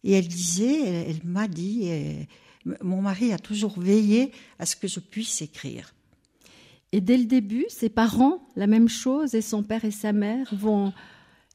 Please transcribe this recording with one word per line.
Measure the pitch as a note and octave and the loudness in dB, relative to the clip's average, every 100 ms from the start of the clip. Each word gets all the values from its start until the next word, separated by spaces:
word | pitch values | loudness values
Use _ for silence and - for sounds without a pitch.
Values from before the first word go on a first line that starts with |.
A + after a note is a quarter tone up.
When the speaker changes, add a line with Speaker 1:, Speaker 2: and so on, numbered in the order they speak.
| G3 | 2
Speaker 1:
Et | |
elle | F#3+ E3+ | 2 2
disait, | F3 F3 F3 A#3 D4+ | -4 -4 0 0 2
elle, | A#3 F3 E3 D#3+ | 0 -2 -4 -6
elle | |
m'a | E3+ F#3 G#3+ | -4 -4 -4
dit, | E3 F#3 A3+ F3 | -4 -4 -4 -2
et | D#3+ D3 D3 C#3+ - _ _ - | -4 -4 -8 -12 -18 _ _ -12
m-, | - | -8
mon | F3+ F#3 | -4 -2
mari | G3+ F#3 A#3+ | -2 0 -2
a | E3+ | -2
toujours | - G#3 G#3 G3 | -4 -4 -4 -2
veillé | F3+ G#3+ G#3 A3 C4+ - - - | 4 4 6 4 2 -4 -20 -8
à | E3+ | -8
ce | - | -6
que | F#3+ | -6
je | F3+ | -8
puisse | - G#3+ A3+ - | -10 -10 -6 -6
écrire. | D3+ - C#3 A#2 - _ _ _ _ _ _ _ _ _ _ | -8 -12 -14 -14 -16 _ _ _ _ _ _ _ _ _ _
Speaker 2:
Et | G#3 | -2
dès | F#3 B3+ | 4 4
le | |
début, | A3+ C4 G3+ A3+ G4+ | 4 2 2 -4 -4
ses | - A3+ | -4 -2
parents, | A3 A3+ G#3 C4+ F4+ - | 2 2 4 4 2 -6
la | - G3+ | -2 4
même | A3 A#3 | 6 6
chose, | - B3+ C#4 D4 | 2 -2 0 0
et | A3+ | -2
son | G#3+ G#3+ | -2 -4
père | G#3 A3+ A3 | -4 -4 -4
et | |
sa | G#3 G#3+ | -4 -2
mère | G#3 G#3 B3 C4 | 0 0 -4 -6
vont | G3+ G#3+ G#3 G3 - - - _ _ _ | -2 0 0 0 -6 -20 -20 _ _ _